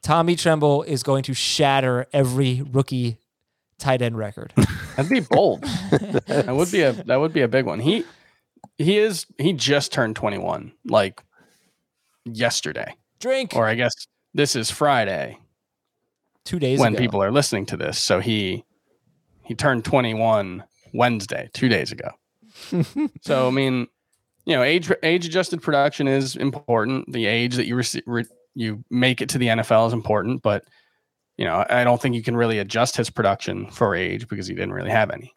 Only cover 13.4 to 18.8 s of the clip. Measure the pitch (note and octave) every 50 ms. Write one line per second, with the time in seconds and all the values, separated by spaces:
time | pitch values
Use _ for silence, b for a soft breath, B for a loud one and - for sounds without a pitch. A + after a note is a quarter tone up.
13.4 | C4 F#3 - C3 A2+ G#2+ A2 A#2 B2 A#2 - - - _ _ _ _ _ _ C#3+
14.4 | D3 C#3 - B2+ A2+ - - - D#3 D3 C#3 B2 A2 G2+ F#2+ D#2+ C2+ B1 - -
15.4 | _ _ _ _ _ _ _ _ _ _ _ _ _ _ _ _ _ _ _ _
16.4 | _ - - F3+ D3 C3 C3 C3+ C3+ A#2 G#2+ - A#2+ A2+ G2 G2+ G2 G2 A#2 C#3+
17.4 | C#3+ - - G#2 G2 - - F#2 D2+ D2+ - - - - G2 F2+ G2 A#2+ A2 G#2+
18.4 | G2+ F#2 F2+ - - _ _ _